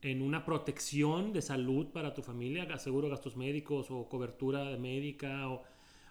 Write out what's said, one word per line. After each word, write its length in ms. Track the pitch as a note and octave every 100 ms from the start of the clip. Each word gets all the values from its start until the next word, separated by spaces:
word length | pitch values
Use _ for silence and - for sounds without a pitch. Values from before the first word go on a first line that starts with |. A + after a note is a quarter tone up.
en 200 | C#3 C3
una 240 | C3+ D#3 D3
protección 880 | D#3 D3+ C#3 - C#3+ D3+ E3 G#3
de 80 | F#3+
salud 460 | C#3 C3+ B2+ C3+ C#3
para 260 | E3 D3+
tu 80 | C#3
familia, 440 | B2 A#2+ B2 D#3+ E3
ga-, 120 | D3
seguro 300 | C#3 C3+ D3
gastos 260 | C3+ C3 A#2+
médicos 500 | C3 D3 D3 C#3+ B2
o 180 | B2+ A#2
cobertura 540 | C3 A#2+ - C3+ C#3 C#3
de 120 | B2
médica 720 | B2+ C3 C#3+ C#3+ C#3 C3+ C3+
o 140 | B2+ - - - - -